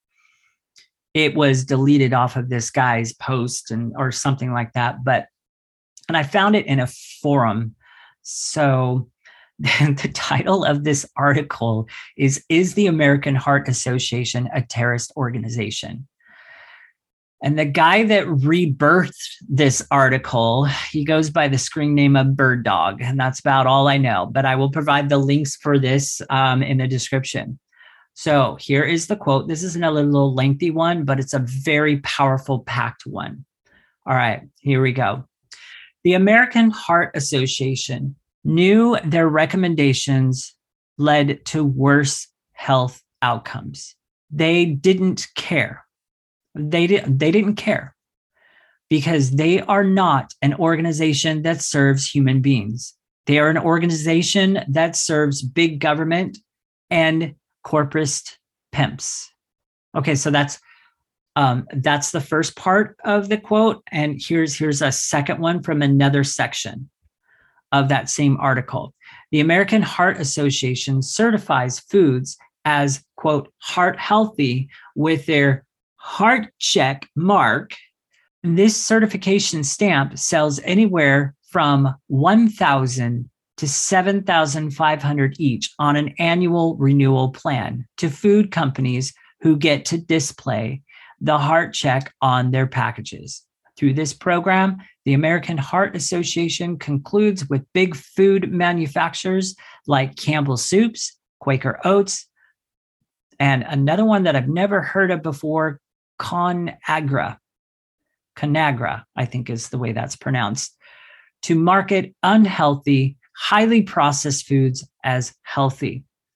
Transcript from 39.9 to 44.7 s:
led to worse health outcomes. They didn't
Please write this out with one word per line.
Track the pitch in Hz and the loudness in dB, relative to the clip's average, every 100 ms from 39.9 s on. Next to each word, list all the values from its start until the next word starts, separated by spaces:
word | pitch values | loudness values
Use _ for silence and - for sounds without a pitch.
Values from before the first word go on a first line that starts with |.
| 131 - 135 131 131 - _ _ _ _ - | 2 0 0 2 -2 -8 _ _ _ _ -2
led | 147 147 143 - | 2 2 2 -2
to | - 160 | -6 -2
worse | 147 131 139 143 143 - - _ _ | -2 2 4 4 2 -4 -12 _ _
health | _ - 135 127 - _ _ | _ 0 0 0 -6 _ _
outcomes. | 127 117 - - 113 143 - _ _ _ _ | -2 -2 -6 -12 -12 -16 -20 _ _ _ _
They | 147 160 175 | -2 2 2
didn't | 170 | 2